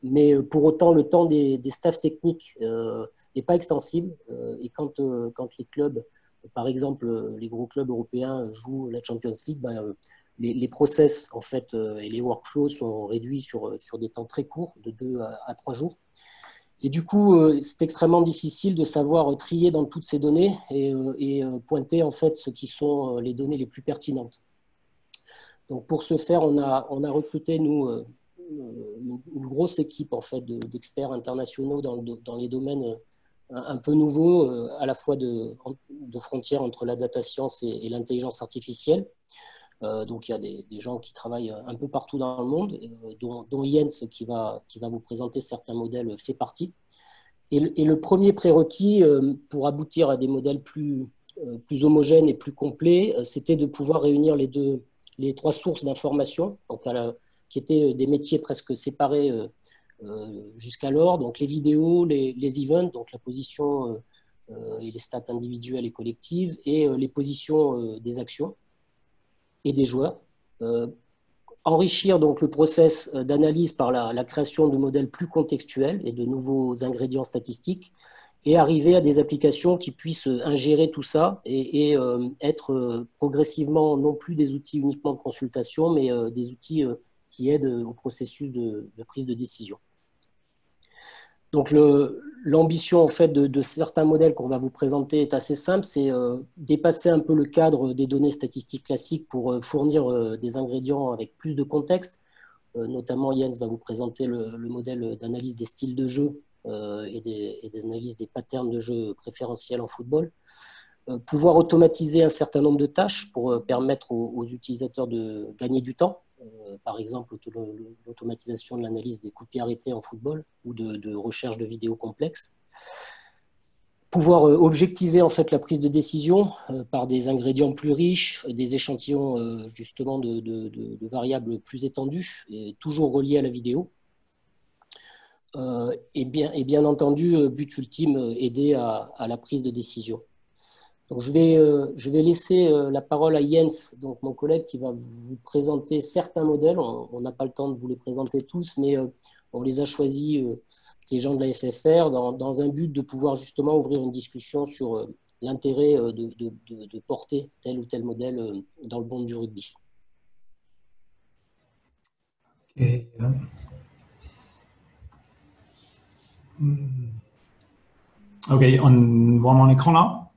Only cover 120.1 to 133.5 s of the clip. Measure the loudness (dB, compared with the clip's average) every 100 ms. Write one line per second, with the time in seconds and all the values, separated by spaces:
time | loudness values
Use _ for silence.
120.1 | -10 -8 -8 -12 _ -16 -10 -8 -8 -10
121.1 | -8 -8 -8 -8 -6 -8 -6 -6 -6 -8
122.1 | -6 -6 -6 -16 _ _ -20 -20 -18 -18
123.1 | -20 _ _ _ _ _ _ _ _ _
124.1 | 2 6 8 10 8 8 6 2 2 4
125.1 | 6 6 6 4 4 0 0 2 2 0
126.1 | -2 4 4 4 -2 -10 -10 -6 -4 -2
127.1 | -2 0 0 0 2 2 0 0 2 2
128.1 | 2 -2 -6 -10 -6 -4 -2 -4 -6 -2
129.1 | -2 0 -2 -4 -8 -12 -16 -18 -8 -6
130.1 | -4 -4 -6 -6 -8 -10 -12 -14 -12 -10
131.1 | -6 -4 -4 -4 -8 _ -8 -8 -6 -6
132.1 | -6 -10 -14 -18 -14 -14 -12 -8 0 0
133.1 | 2 2 2 0